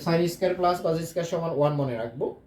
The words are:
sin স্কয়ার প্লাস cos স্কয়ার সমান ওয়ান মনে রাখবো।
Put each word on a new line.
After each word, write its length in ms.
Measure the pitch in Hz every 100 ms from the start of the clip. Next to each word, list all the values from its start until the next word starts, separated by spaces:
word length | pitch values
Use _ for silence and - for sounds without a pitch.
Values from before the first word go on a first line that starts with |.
| 165
sin 140 | 170 175
স্কয়ার 200 | - 185 180
প্লাস 180 | 180 175
cos 140 | - 165 165
স্কয়ার 180 | 175 170
সমান 200 | 175 165 135
ওয়ান 160 | 147 147
মনে 140 | 131 117
রাখবো। 240 | 117 123 247 -